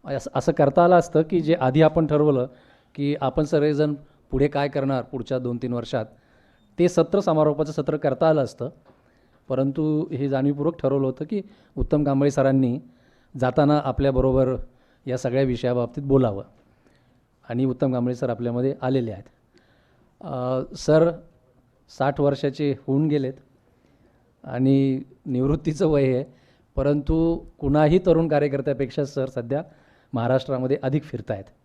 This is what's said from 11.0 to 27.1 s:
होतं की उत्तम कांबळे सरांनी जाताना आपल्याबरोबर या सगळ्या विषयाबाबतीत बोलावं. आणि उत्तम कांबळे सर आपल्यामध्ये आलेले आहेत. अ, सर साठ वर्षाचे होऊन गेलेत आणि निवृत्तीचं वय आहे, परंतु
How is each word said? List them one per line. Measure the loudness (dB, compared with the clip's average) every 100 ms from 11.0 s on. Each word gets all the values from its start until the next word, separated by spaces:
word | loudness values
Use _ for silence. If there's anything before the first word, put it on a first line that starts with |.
| -2
होतं | -4 -6
की | -6 -8 -20 _ -6
उत्तम | 0 0
कांबळे | 2 2 2
सरांनी | 4 2 4 2 -2 -8 _ _ _ _ -4
जाताना | 0 2 4 2
आपल्याबरोबर | 0 0 2 2 2 2 2 -2 -8 _ _ _ -8
या | -4
सगळ्या | -2 0
विषयाबाबतीत | 0 0 -2 0 -2 -6
बोलावं. | 2 4 4 -2 -12 _ _ _ _ _ _ _ _ _ -8
आणि | -2 -2
उत्तम | 0 -2
कांबळे | 0 -2 -2
सर | -4
आपल्यामध्ये | -4 -4 -2 -4 -2
आलेले | -2 -2 -2
आहेत. | -10 -18 _ _ _ _ _ _ _ _ _
अ, | -10 -6 -4 -4 -6 -6
सर | 2 4 4 0 -18 _ _ _ _ _ _
साठ | -4 -2 2
वर्षाचे | 0 0 -4 -2 -4 -4 -2
होऊन | 0 0
गेलेत | 0 -2 -10 _ _ _ _ _ _ _ _ _ _
आणि | -10 -2 2 2 2 -2 -8 -16 -6
निवृत्तीचं | -2 0 -2 -4 -2 0
वय | 2 2 0
आहे, | -4 _ _ _ _ -4
परंतु | 0 0 0